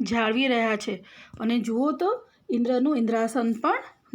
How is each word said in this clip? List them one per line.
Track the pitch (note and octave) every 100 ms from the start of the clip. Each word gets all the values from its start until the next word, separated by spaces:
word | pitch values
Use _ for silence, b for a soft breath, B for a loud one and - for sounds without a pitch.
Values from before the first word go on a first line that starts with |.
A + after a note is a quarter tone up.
જાળવી | G#3 A#3 A3 A3+ C4+
રહ્યા | A#3+ A3+ G#3+
છે. | - F#3+ B B B -
અને | A3+ A#3+
જુઓ | G#3+ A3+ C#4
તો, | D4+ F4+ B4 b b _
ઇન્દ્રનું | A#3+ A#3+ B3 C4 C#4+
ઇન્દ્રાસન | A3+ A3+ A3+ C4 A#3
પણ | A3+ D4 A#4+ - - _